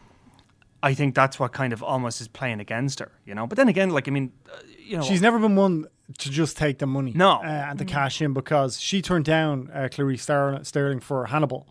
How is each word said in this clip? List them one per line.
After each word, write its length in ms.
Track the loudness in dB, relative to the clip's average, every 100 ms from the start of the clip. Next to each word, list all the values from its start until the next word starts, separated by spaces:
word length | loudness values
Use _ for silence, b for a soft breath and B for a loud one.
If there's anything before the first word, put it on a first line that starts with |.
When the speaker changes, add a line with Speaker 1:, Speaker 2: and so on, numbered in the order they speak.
| b b b b b _ _ _
Speaker 1:
I 100 | 0
think 220 | 2 2 4
that's 240 | 4 2
what 120 | -4
kind 220 | -2 -4
of 80 | -4
almost 400 | -4 -2 -4 -6
is 60 | -12
playing 320 | -8 -6 -6
against 400 | -6 -4 -4 -6
her, 120 | -10 _ -12
you 80 |
know? 140 | -8 -4
But 80 | 2
then 100 | 4
again, 200 | 4 2
like, 180 | 0 -2
I 40 |
mean, 200 | -2 -4 -8 -20
uh, 60 | -20 -20 -20
you 200 | -8 -4
know 60 |
Speaker 2:
She's 180 | 0 4
never 180 | 4 4
been 160 | 4 4
one 320 | 4 2 -4 _ -20 -12
to 100 | -6
just 280 | -2 -2 0
take 200 | -2 0
the 80 | -2
money, 280 | -2 -2 4
Speaker 1:
No. 220 | 4 4
Speaker 2:
uh, 40 | 0 -6 -6
and 100 | -6
to 60 | -4
Speaker 3:
Mm. 20 |
Speaker 2:
cash 340 | -2 -2 0
in, 120 | -2
because 460 | -2 0 2 2 -2
she 220 | -2 -2
turned 240 | 0 0 2
down, 460 | 2 2 -2 -6
uh, 140 | -6 -6
Clarice 300 | -2 -2 -2
Ster-, 380 | 0 0 0 -2
Sterling 360 | -4 -2 0 -2
for 260 | -4 -4 -2
Hannibal. 400 | 0 0 -4 -12